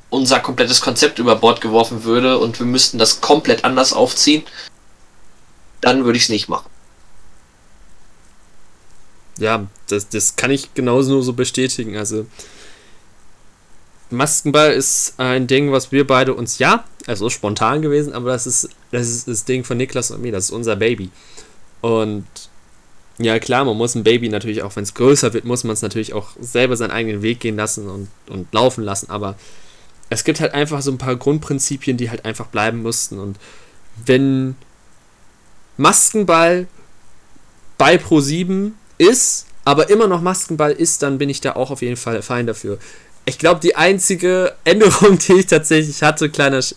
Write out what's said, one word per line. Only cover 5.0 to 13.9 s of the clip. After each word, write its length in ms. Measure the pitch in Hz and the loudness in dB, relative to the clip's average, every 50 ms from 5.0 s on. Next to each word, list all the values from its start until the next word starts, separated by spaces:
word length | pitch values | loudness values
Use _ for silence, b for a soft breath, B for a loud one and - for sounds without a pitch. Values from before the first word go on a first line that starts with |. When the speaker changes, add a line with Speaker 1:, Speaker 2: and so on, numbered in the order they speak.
| - - _ - - - - - - - - - - - - - | -20 -20 _ -20 -20 -20 -20 -20 -20 -20 -20 -20 -20 -20 -10 -2
Speaker 1:
dann 240 | - 123 127 135 123 | 0 0 2 2 2
würde 120 | 120 117 | 0 2
ich's 120 | 120 - - | 0 0 0
nicht 180 | 110 104 - | -2 -4 -4
machen. 220 | - - - - - - - - - - - - - - - - - - - - _ _ _ _ - - - - - - - - - - - - - - - - - - - - - - - - - - - - - - - - - - | -4 -6 -6 -8 -12 -20 -20 -20 -20 -20 -20 -20 -20 -18 -18 -18 -18 -20 -20 -20 _ _ _ _ -20 -20 -20 -20 -20 -18 -18 -18 -20 -20 -20 -20 -20 -20 -20 -20 -20 -20 -20 -20 -20 -20 -20 -20 -20 -18 -18 -18 -18 -20 -20 -20 -18 -8
Speaker 2:
Ja, 300 | - 107 110 113 107 101 98 - - - - | -4 -2 -2 -2 -2 -4 -8 -14 -16 -8 -4
das, 200 | 104 104 - - | -4 -4 -4 -4
das 280 | - 107 - - - | -4 -2 -2 -2 -2
kann 140 | - - 127 | -2 0 0
ich 220 | 143 135 - - - | 0 -2 -2 -6 -6
genauso 380 | 135 127 123 120 131 135 135 | -4 0 2 2 2 2 4
nur 120 | 139 135 123 | 2 2 0
so 100 | 127 120 | 0 -2
bestätigen. 640 | 123 127 - - 131 131 127 - - 113 104 98 | -2 -4 -2 -2 -2 -2 -2 -2 -6 -8 -8 -8
Also, 280 | 107 104 104 107 110 110 120 b b b b b b b b b b b b b b b b - - - - - - - - _ _ _ _ - - - - | -6 -6 -4 -6 -6 -8 -8 b b b b b b b b b b b b b b b b -20 -20 -20 -20 -20 -20 -20 -20 _ _ _ _ -20 -20 -20 -20